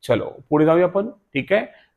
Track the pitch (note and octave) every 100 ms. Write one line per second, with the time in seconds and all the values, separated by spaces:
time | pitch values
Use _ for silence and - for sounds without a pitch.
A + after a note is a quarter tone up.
0 | - A2 - - - D3+ D#3 E3+ F3+ G3
1 | A3 - _ C#3 - G3+ B3 - _